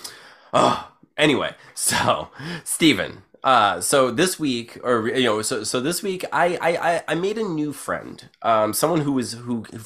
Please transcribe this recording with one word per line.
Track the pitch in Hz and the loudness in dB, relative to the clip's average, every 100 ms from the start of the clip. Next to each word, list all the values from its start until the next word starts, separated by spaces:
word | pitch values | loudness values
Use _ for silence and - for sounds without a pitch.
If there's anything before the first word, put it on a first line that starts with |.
| - - - - - | -18 -18 -20 -20 -2
oh, | 131 123 - - _ _ - | 2 2 0 -6 _ _ 0
anyway, | 156 117 78 - - | 2 4 0 -8 -18
so, | - - - - 98 80 - 147 165 | -6 -2 0 2 0 -2 -12 -12 -12
Steven, | - - 160 107 73 - _ _ | -8 2 4 4 -2 -8 _ _
uh, | 135 127 104 90 | 4 4 4 2
so | 90 143 127 | 2 4 4
this | 113 185 - | 2 0 0
week, | 151 120 117 - | -2 -4 -6 -8
or, | 120 120 113 | 0 0 0
you | 127 | 0
know, | 123 107 | 2 0
so, | 107 120 | -2 -4
so | 110 127 | -2 -2
this | 127 - | -2 -2
week, | 202 185 - | -4 -4 -4
I, | 147 175 170 | 0 0 2
I, | 165 175 165 | -2 0 0
I, | 170 - | -2 -2
I | |
made | 160 190 220 | -2 -2 -2
a | 214 | -4
new | 156 151 | -2 -4
friend, | 135 - 85 - - - _ | -6 -8 -8 -8 -16 -20 _
um, | - 110 107 | 2 4 2
someone | 107 151 165 | 2 2 2
who | 147 | 2
was, | 135 107 | -2 -2
who, | 117 120 120 | -8 -6 -6
who | 101 117 | -6 -14